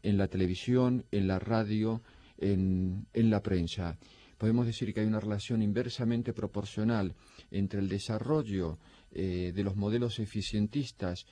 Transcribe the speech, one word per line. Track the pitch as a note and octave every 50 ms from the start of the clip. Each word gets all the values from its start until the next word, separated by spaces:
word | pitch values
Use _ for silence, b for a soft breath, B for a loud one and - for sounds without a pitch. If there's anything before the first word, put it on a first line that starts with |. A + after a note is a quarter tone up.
| -
en | G2+ G2+
la | G2 G2
televisión, | F#2+ - F#2+ F#2 F2+ F#2 F2+ - B2 B2 B2+ B2+ B2 B2 B2 - -
en | - G2+ G2
la | F#2 F#2+ F#2
radio, | F2 G#2 A2+ A2+ A2 G#2 G#2+ G#2+ G#2+ A2+ A2+ A2+ b b b b b b b
en, | - - G2 G2+ F#2 F#2+ F#2+ F#2 F#2 F#2 F#2 F#2 G2 - - _
en | A#2 A2+ A2+
la | A2 G2+
prensa. | - G#2+ F#2+ F2+ E2+ E2 - - F2+ E2+ E2 B B B B B B B B
Podemos | _ G#2 A2 A2+ B2 A#2+
decir | A#2 A2 - B2+ G#2+ G#2+
que | A2
hay | G#2+
una | A2 A2 G#2+
relación | G#2 G#2+ G#2 G#2 - - B2 A2
inversamente | A2 G#2 G2+ A#2 B2+ B2+ - - B2 A2+ A#2 A#2 A#2+ - A2+
proporcional | - G#2+ G2 - G2+ G#2 G2+ - G#2+ G#2+ A2+ A#2 G#2+ G2 F2+ E2 B B B B B B B
entre | - G2 G2 F#2+ - G2+
el | G2
desarrollo, | F#2+ F#2+ G2+ - - A2 G#2+ A2 C3+ D#3 D#3 C3 A2 G2+ F#2+ F2 E2 D#2+ b b b b b b b
eh, | - - F#2+ F#2 F2+ F2+ F2+ F2+ E2+
de | G2 G2+
los | G2+ F#2+
modelos | G2+ G2 G#2 A2 A#2+ A#2+ A#2 G#2+ -
eficientistas | A2 G#2 - G#2+ G2 - - G#2+ G#2 G#2 - D3 C#3 - - - G2+ F2+ F2 - - b